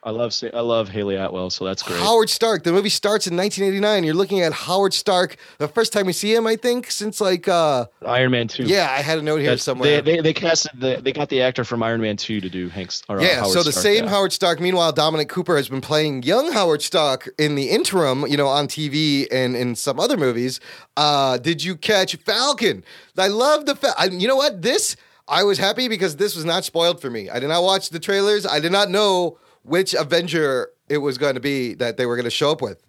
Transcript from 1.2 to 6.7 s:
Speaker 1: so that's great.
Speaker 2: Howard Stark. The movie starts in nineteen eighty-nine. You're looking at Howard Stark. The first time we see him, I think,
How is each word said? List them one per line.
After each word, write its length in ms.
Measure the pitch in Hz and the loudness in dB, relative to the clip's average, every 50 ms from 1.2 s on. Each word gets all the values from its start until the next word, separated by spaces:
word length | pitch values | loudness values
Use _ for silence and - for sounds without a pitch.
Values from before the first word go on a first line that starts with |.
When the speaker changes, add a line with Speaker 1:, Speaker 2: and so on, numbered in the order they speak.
| 95 92 - 92 92 92 | -2 -4 -4 -4 -6 -6
Speaker 1:
so 140 | - - 95 | -6 -4 -4
that's 160 | 92 95 - - | -4 -4 -6 -6
great. 180 | - 90 85 | -6 -4 0
Speaker 2:
Howard 300 | - 202 226 226 220 220 | 2 4 4 4 4 2
Stark. 340 | - - - 226 220 180 151 | 0 0 0 0 0 0 0
The 80 | 170 170 | 2 2
movie 160 | 190 202 214 | 2 2 0
starts 380 | - - - 202 208 214 202 | -2 0 0 0 0 0 -2
in 100 | 190 170 | -2 -2
nineteen 280 | 175 190 208 190 185 196 | -2 -2 -2 -2 0 -2
eighty-nine. 380 | 196 190 196 202 208 214 202 170 | 0 0 0 0 2 2 2 2
You're 120 | 156 156 | 0 2
looking 260 | 175 196 175 196 190 | 0 0 0 2 2
at 100 | 175 160 143 | 2 0 0
Howard 420 | - - 139 175 190 202 196 185 | -2 -4 -2 0 2 2 2 0
Stark. 420 | - - - 190 180 180 185 - - - - - _ | 0 0 2 2 2 2 0 -2 -14 -20 -20 -8 _
The 100 | 147 147 | -6 -2
first 240 | - 226 226 220 - | 0 0 0 2 2
time 140 | 208 202 | 0 0
we 80 | 185 175 | 0 -2
see 200 | - - 208 220 | -2 0 2 2
him, 120 | 233 233 | 2 2
I 100 | 220 226 | 2 0
think, 340 | 220 - 247 | 0 0 -2